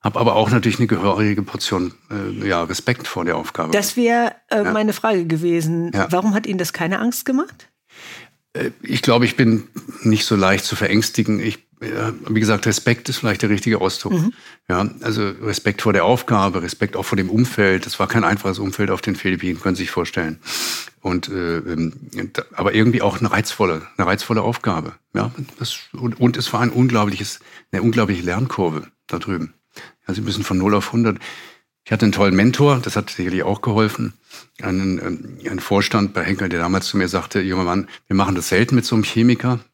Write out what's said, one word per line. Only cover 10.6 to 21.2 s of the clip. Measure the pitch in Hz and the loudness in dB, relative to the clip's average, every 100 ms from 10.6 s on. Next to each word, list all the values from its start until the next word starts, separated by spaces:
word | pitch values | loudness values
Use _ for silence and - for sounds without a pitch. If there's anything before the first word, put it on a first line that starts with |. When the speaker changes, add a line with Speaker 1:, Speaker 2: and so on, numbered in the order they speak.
| - | 0
Speaker 1:
zu | - | -2
verängstigen. | 95 101 - - 107 104 | 2 2 2 0 0 0
Ich, | 107 104 _ _ | -2 -6 _ _
äh, | 113 110 110 110 - | -8 -4 -6 -6 -2
wie | 110 | 2
gesagt, | 107 104 117 | 4 2 2
Respekt | 104 - 123 - | 0 2 0 -2
ist | 131 | -4
vielleicht | 117 98 | -2 0
der | 107 | 2
richtige | 101 117 107 | 0 2 0
Ausdruck. | 92 - - | 0 -2 -2
Speaker 2:
Mhm. | 180 180 - - - - | 2 2 -2 -20 -20 -2
Speaker 1:
Ja, | 90 110 - | 0 0 -4
also | 113 107 101 95 | -4 -2 -2 -2
Respekt | 110 98 - 101 | -4 -2 -2 0
vor | 113 | 2
der | 98 87 | 4 4
Aufgabe, | 123 - 107 98 90 | 2 2 2 2 0
Respekt | 85 - 104 - | -4 -4 -4 -4
auch | |
vor | 92 98 | -2 -2
dem | 92 | 0
Umfeld. | 107 127 - 98 92 - | 2 2 2 2 2 -2
Das | - | -4
war | 95 | 0
kein | 123 92 | 2 2
einfaches | 101 98 92 | 0 -2 -4
Umfeld | 98 - 101 | -4 -2 -2
auf | 95 | -2
den | - 92 | -2 -2
Philippinen, | 95 90 92 82 | -2 -2 -2 -2
können | 98 90 | -2 -2
Sie | |
sich | 90 | -2
vorstellen. | - 82 - 82 78 - - - - - _ | -4 -4 -4 -4 -6 -8 -6 -6 -8 -12 _
Und, | 95 90 | -4 -4